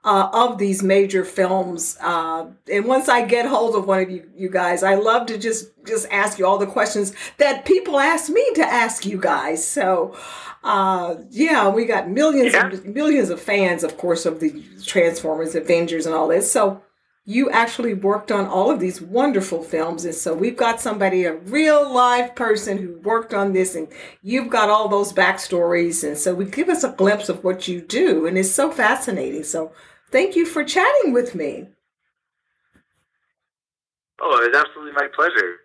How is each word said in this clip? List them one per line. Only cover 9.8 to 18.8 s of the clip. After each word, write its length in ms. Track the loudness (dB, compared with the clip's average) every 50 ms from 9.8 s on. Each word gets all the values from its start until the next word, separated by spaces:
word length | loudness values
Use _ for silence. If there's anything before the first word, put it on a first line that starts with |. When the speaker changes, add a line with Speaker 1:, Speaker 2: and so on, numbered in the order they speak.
| 2 2 2 0 0 -4 -6 -16 -18 -16 -16 -16 -16 -18 -18 _ -4
Speaker 1:
uh, 520 | -2 0 2 2 2 0 0 -2 -4 -6 -8 -12 -12
yeah, 380 | -2 0 2 4 4 4 4 4
we 160 | 2 2 0
got 260 | 0 0 -2 -2 -2
millions 420 | 0 2 2 4 4 4 4 4
Speaker 2:
Yeah. 180 | 4 4 2 2
Speaker 1:
and 240 | -2 -10 -12 -8 -6
millions 360 | -2 2 2 2 2 2 0
of 100 | -4 -6
fans, 440 | -4 -2 0 2 2 0 0 -2 -4
of 120 | -6 -6
course, 300 | -4 -2 -2 -2 0 0
of 140 | -4 -4 -2
the 240 | -4 -4 -4 -6 -18 -20 -20 -14 -12
Transformers, 720 | -2 2 2 2 2 0 -2 -4 -4 -4 -4 -4 -4 -4
Avengers, 500 | -4 0 2 2 2 2 0 -2 -4 -2
and 80 | -2 0
all 140 | 0 2 2
this. 220 | 2 2 2 2
So 320 | 2 2 2 2 0 -4 _ _ _ _ _ _ _ _ _
you 220 | -2 0 0 0 2
actually 440 | 2 2 0 0 -2 -4 -4 -2 -2
worked 360 | 0 0 0 0 0 -2 -2
on 160 | -2 -2 0
all 240 | 0 0 2 2 2
of 100 | 2 2